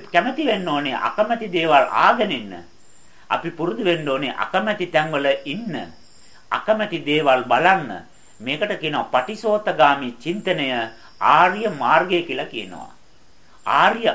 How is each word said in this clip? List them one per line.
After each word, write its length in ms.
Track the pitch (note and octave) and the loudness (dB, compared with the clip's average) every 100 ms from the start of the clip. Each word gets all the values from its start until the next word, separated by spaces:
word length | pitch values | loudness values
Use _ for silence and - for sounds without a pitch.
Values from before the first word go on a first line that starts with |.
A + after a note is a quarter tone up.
| - | 0
කැමති 400 | F3 A#3 C4+ C#4+ | 0 0 -2 -2
වෙන්න 220 | G3 F3+ | -2 -2
ඕනේ 280 | C#3+ C#3+ A#2+ | -2 -2 -2
අකමැති 520 | A2 - A3+ A#3 G#3 | -2 0 -2 -2 -2
දේවල් 380 | E3+ D#3+ C#3 B2+ A2 | 0 4 4 4 4
ආගෙන 320 | F3+ A#3+ G#3 | 4 4 0
ඉන්න. 220 | C3 G2+ F2 - - - - - - - | -2 -8 -14 -16 -20 -20 -20 -20 -20 -4
අපි 260 | G#3+ E3 | -4 -4
පුරුදු 320 | D3+ E3 A#3 | -4 -4 -2
වෙන්න 260 | G3 E3 D3 | 0 0 -2
ඕනේ 220 | C3+ C#3 | -2 -2
අකමැති 540 | - - F#3 G#3+ G3+ F3 | -4 -4 -2 -2 -4 -2
තැන්වල 400 | D3+ D#3+ D3 C#3 - | 0 0 0 0 0
ඉන්න. 320 | C#3+ F3 A#3+ C3 E2+ - - - - - - | -2 -8 -6 -8 -10 -16 -20 -20 -20 -20 -6
අකමැති 480 | B2+ - G#3+ G#3 E3 | -4 0 0 -2 -4
දේවල් 440 | C#3+ D3+ D3 B2 | -2 2 4 2
බලන්න. 480 | A#2+ A#2+ E3+ F#3+ C3 F2+ - - - - | 4 2 4 2 0 -10 -14 -20 -20 -14
මේකට 360 | A#2 D3+ G#3 F#3+ | -8 -4 -4 -4
කියනවා 360 | D#3 C#3+ A2 | -4 -4 0
පටිසෝතගාමි 1040 | B2+ B2+ G#3+ A3 G#3 G3 D#3 C#3+ C#3 B2 - | -2 -2 -4 -2 0 0 2 4 4 -4 -8
චින්තනය 520 | D#3 G3+ F#3+ D#3+ C3+ B2 A2+ - - - | -8 -6 -2 -2 -2 -2 -4 -10 -20 -2
ආර්ය 500 | A2 D3+ F3+ G3+ A3 | 4 6 4 2 -4
මාර්ගය 540 | C#3+ B2 D#3+ F3+ F3 | -2 2 2 2 -2
කියලා 220 | D3 C3 D3+ | -2 -6 -6
කියනවා. 440 | A#2+ F#2+ D#2+ - - - - - - - - - | -10 -12 -14 -16 -20 -20 -20 -20 -20 -20 -10 0
ආර්ය 420 | C#3 F#3 A#3 A3 | 4 4 4 -2